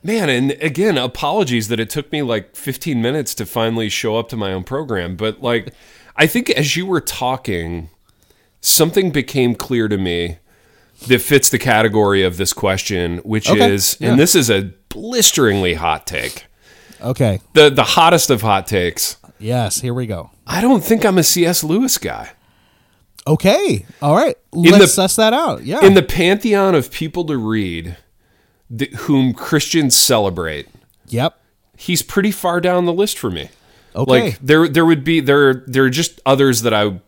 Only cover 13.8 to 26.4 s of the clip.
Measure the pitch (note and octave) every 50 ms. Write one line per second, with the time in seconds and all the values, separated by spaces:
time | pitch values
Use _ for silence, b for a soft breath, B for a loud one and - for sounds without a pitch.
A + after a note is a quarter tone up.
13.8 | F#2 - - - - A#2 A#2+ B2+ D3 F3 - F3+ C#3 A2+ A2 G2 G2 F#2+ E2 _
14.8 | _ _ - G#2+ C#3+ A3 B3 B3 G#3+ - - - C#3 A2+ G2 G2+ F#2+ F2+ E2+ D#2
15.8 | E2 E2+ D#2 D#2 - - - D2 A#1+ B1+ - - - _ b b b b b b
16.8 | b b b b - A#2 C3 - C3+ A#2 G2 F2+ - _ _ D#3 D3+ D3 C3+ C3+
17.8 | A#2 - - - E3 E3 F3 E3 - - C#3+ A2 G2 A2 G2+ F#2+ F#2 - G#2+ G2
18.8 | F2 F2 D#2+ - - - - _ _ - - _ G#2 A2 A#2+ B2 A#2 G2 - -
19.8 | - B2 A#2+ B2+ B2+ A2 G2+ E2+ E2 - _ _ _ - - F3+ G3+ B3 C4+ A3
20.8 | - - A3+ A3 - G#3+ F#3+ F#3 D#3+ - - F3+ E3+ E3 F3+ - - D#3 D#3+ G#3
21.8 | B3+ C4 - - - F2+ B1 G#1+ A1 - - _ _ _ _ _ _ _ _ _
22.8 | _ _ _ _ _ _ _ - - - D#3 D#3+ - F#3+ G#3+ D#4 G4+ F#4 - G2
23.8 | F2+ - - _ - C#3+ D3+ F#3+ C#4+ D4+ - _ _ _ - - E3+ E3 F#3+ G3+
24.8 | G3+ - - - F#3 F#3+ - - A3 A3 A3+ C#4 E4+ C#4 D3 - - A#2+ E3+ C4+
25.8 | G3+ G3 G3 F#3+ D#3 - - D#3+ F#3 F3 F#3+ G#3